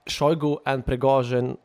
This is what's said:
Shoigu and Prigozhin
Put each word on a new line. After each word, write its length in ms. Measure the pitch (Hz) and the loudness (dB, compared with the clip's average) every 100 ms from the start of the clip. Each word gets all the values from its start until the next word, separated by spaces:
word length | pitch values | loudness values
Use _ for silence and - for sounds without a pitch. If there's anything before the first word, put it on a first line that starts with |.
| - | -10
Shoigu 540 | - 147 156 147 147 - | -2 0 2 0 -2 -2
and 180 | 135 120 | -4 -2
Prigozhin 720 | 127 135 135 120 123 127 127 | 0 2 2 2 0 -2 -6